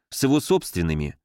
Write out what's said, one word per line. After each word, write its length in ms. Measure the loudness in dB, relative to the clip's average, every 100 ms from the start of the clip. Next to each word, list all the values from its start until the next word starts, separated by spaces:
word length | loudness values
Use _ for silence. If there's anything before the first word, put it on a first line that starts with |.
| _
с 140 | -2
его 180 | 2 2
собственными. 760 | 2 0 0 -2 -2 -2 -4 -10